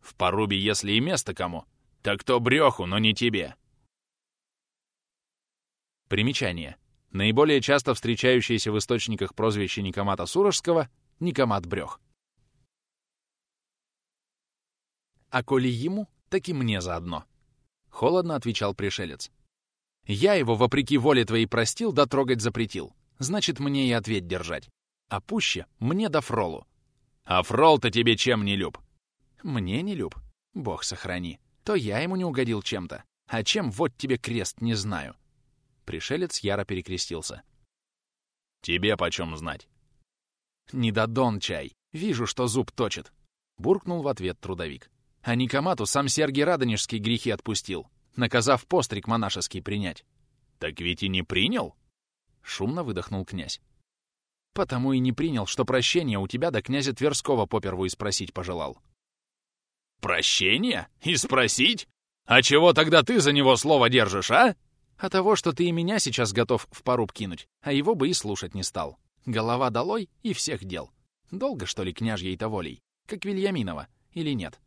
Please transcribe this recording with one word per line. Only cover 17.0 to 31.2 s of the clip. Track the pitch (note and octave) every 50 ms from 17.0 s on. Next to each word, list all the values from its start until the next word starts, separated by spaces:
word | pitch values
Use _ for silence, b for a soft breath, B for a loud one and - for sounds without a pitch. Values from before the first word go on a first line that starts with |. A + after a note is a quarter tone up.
| E2+ F2 E2 D2+ - _ _ _ _ _ _ _ _ _ _ _ _ _
холодно | - - - C3 E3+ F#3 F3+ E3+ D#3
отвечал | C3+ - A#2+ G#2+ - G#2+ G2+ F#2+
пришелец. | - G2 G2+ - - G2 E2 C#2 - - - _ _ _ _ _ _ _ _ _ _ _ _ _ _ _
«Я | - G#2 G2 C3 G3 G#3
его, | F3+ C3+ A2+ A#2
вопреки | G#2+ B2 A#2 - C#3+ C3+ - C#3+ C3+
воле | A#2 D3+ D3 B2+ A#2
твоей, | - A2+ A2+ A2+
простил | G#2 - A2+ A#2 - - - A#3 A3 D#3+
да | C#3+ C#3+
трогать | C3 - C3+ C#3 B2 B2+ A#2
запретил. | G#2 A#2 - A2+ A2+ G#2 - F#2+ D2 - _ _ _ _ _ _
Значит, | C3 C3+ F#3 G#3 - - D3 A#2+
мне | C#3+ C#3+ C#3+ C#3 C3+ B2+
и | A#2+
ответ | A2+ G#2 G#2+ A2+ G2+ F2+ E2+
держать. | F#2 F#2 D#2+ E2 E2+ C2+ - - _ _ _ _ _ _ _ _
А | G#2 G2
пуще | - - G#3+ A3+ - - - F2+ D#2 _ _ _
мне | A2+ A#2+ E3 G3 A3 G3+
да | D3 D#3
Фролу». | - - - A2+ G2+ F2 D#2 - - _ _ _ _ _ _ _ _ _ _ _ _
«А | - F#2 F2+ F2+
Фрол-то | - G2+ G2 D3+ E3 D#3 B2+ - A#2
тебе | F2+ A#2 A#2 A#2 A2+ G#2
чем | - B2+ A#2+ A2 G#2
не | G2+ G2+ G2
люб?» | F#2 D#2 - - - _ _ _ _ _ _ _ _ _ _ _ -
«Мне | F#3+ C#3 A#2+ F#2+ F2+ F#2+ B2+
не | F3 G#3 G3+
люб? | D#3+ G2+ D#2+ - - - - _ _ _ _ _
Бог | G3 C#3+ G#2+ E2+ - -
сохрани. | - G2 F#2 - F2+ F2+ F2+